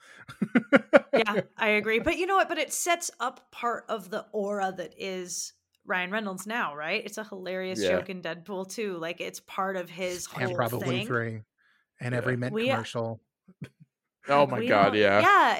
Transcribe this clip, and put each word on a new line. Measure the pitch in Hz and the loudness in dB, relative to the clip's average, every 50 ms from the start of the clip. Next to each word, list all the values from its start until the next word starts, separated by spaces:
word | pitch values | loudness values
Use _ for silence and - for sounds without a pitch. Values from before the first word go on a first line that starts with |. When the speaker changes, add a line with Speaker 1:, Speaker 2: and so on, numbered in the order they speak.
| _ - - - - - - - | _ -20 -20 -20 -20 -12 -6 -6
Speaker 1:
<laughs> | 202 - - - - - 285 254 - - - - - - - | -2 2 2 0 2 6 4 4 6 6 4 4 6 6 2
Speaker 2:
Yeah, | 233 220 208 208 196 - - _ | 2 2 2 0 -2 -2 -4 _
I | - 220 214 | -2 0 2
agree. | 214 208 208 220 220 233 | 2 2 2 0 0 0
But | - 320 330 | 0 0 -2
you | 294 370 | -2 0
know | 370 392 | 2 2
what? | 381 320 320 | 2 2 2
But | 339 | 0
it | 311 262 - - | -4 -4 -4 -4
sets | - - 349 339 339 - - - - | -4 -2 -2 -2 -2 -2 -8 -8 -6
up | 233 262 262 - _ _ | -6 -6 -6 -8 _ _
part | - - 240 240 226 226 - - | -12 -6 -4 -4 -4 -4 -6 -8
of | 220 214 180 180 | -8 -8 -8 -8
the | 220 214 - _ | -8 -8 -8 _
aura | - 214 196 202 208 202 190 190 185 | -6 -4 -4 -2 -2 -2 -2 -2 -4
that | 185 170 - - | -6 -12 -12 -12
is | - 190 190 185 185 180 175 170 - - - - _ _ _ _ _ _ | -10 -8 -8 -6 -8 -8 -8 -8 -10 -10 -10 -14 _ _ _ _ _ _
Ryan | - 196 180 180 180 | -4 -2 -2 -2 -2
Reynolds | 202 226 214 196 185 185 - | -4 -4 -4 -4 -8 -8 -8
now, | 208 226 240 196 151 143 | -6 -4 -4 -4 -4 -4
right? | 147 151 165 190 220 - | -6 -6 -4 -4 -4 -4
It's | 208 - | -6 -10
a | 220 208 | -10 -10
hilarious | 214 202 185 185 175 185 185 185 185 185 - 196 | -10 -10 -10 -8 -8 -6 -6 -6 -6 -4 -2 0
Speaker 3:
Yeah. | 180 | 2
Speaker 2:
joke | 185 180 180 190 | 2 0 -2 -4
in | 185 180 | -10 -8
Deadpool | 170 165 160 170 165 - 202 185 190 190 | -8 -8 -8 -10 -10 -10 -8 -8 -8 -8
two. | - 240 214 202 180 | -6 -6 -6 -6 -6
Like, | 165 160 170 175 - | -6 -6 -8 -8 -8
it's | 180 185 180 - | -10 -10 -10 -14
part | _ - - - 190 190 190 | _ -10 -6 -4 -2 -2 -2
of | 185 170 165 | -4 -6 -8
his | 165 175 185 180 180 170 - - - | -8 -6 -6 -6 -6 -6 -10 -8 -6
Speaker 1:
And | 151 123 | -4 -4
Speaker 2:
whole | 117 - | -2 -2
Speaker 1:
probably | - 120 113 123 120 - 131 120 117 | -2 -2 -2 -2 -4 -4 -2 -2 -2
Speaker 2:
thing. | 110 | -2
Speaker 1:
three. | 123 123 117 117 117 113 107 107 _ _ _ _ _ _ _ _ _ _ - | -2 -2 -2 -2 -4 -8 -10 -14 _ _ _ _ _ _ _ _ _ _ -8
And | 127 123 127 | -6 -4 -4
Speaker 3:
Yeah. | |
Speaker 1:
every | 123 - 127 127 | -2 -2 -2 -2
Mint | 120 123 127 202 | -2 -2 -4 -2
Speaker 2:
We | 220 240 262 | -2 0 0
Speaker 1:
commercial. | 262 120 110 - - 120 113 113 113 110 _ _ _ _ _ _ - - - - _ _ - _ _ _ _ _ _ _ - | 0 -2 -2 -4 -6 -4 -4 -6 -6 -10 _ _ _ _ _ _ -18 -16 -16 -16 _ _ -20 _ _ _ _ _ _ _ -2
Speaker 3:
Oh | - 143 143 143 | 2 4 6 6
my | 131 127 - | 4 2 0
Speaker 2:
we | - | 2
Speaker 3:
God, | 123 110 101 98 101 | 4 6 6 6 6
Speaker 2:
don't, | 104 | 6
Speaker 3:
yeah. | 107 101 98 98 104 | 6 6 6 6 8
Speaker 2:
yeah, | 339 381 403 370 302 240 196 | 8 8 8 8 6 6 4